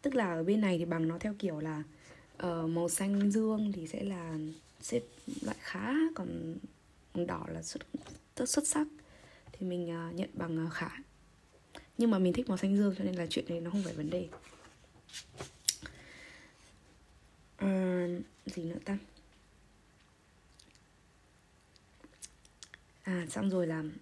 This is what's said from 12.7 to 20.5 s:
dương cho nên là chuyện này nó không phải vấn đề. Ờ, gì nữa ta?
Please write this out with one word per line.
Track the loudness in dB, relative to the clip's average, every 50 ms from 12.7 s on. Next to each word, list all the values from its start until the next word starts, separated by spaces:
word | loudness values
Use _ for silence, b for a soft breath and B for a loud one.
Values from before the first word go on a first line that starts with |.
| 6
dương | 6 6 4 4
cho | 2 0
nên | -2 0
là | -2 -2 0
chuyện | 0 -2 -2 -2
này | -4 -4
nó | -2 0
không | 0 0 0
phải | 0 -2
vấn | -4 -2 -2
đề. | 0 -2 -2 -4 -10 -16 -18 -20 -20 -20 -20 -20 -20 -20 -20 -20 -20 -20 -20 -16 -14 -14 -14 -14 -14 -14 -14 -14 -14 0 0 0 0 0 B B B B B B B B B B B B B B B B B B -20 -20 -20 -20 -20 -20 -20 _ -20 -20 -20 -20 _ -20 -20 -20 -6
Ờ, | 0 2 2 4 4 4 2 2 2 0 0 -2 -4 -6 -10 -16 -14 -12
gì | -10 -8 -4 -4
nữa | -4 -6 -6 -4
ta? | -4 -4 -4 -4 -12 -20 -20 -20 -20 -20 -20 _ _ _ _ -20 -20 -20 _ _ _ _ _ -20 _ _ _ _ _ _ _ _ _